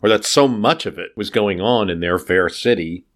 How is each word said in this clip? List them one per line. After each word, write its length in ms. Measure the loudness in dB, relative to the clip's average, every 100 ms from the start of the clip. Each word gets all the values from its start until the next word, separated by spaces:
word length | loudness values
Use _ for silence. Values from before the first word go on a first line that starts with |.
or 60 | 2
that 160 | 2
so 240 | 2 2 2
much 380 | 2 0 0 -4
of 120 | -8
it 140 | -12 -8
was 120 | -4
going 300 | 0 0 0
on 300 | 0 0 0
in 100 | -2
their 180 | -2 -2
fair 300 | 0 0 0
city. 560 | -2 0 0 -2 -8 -14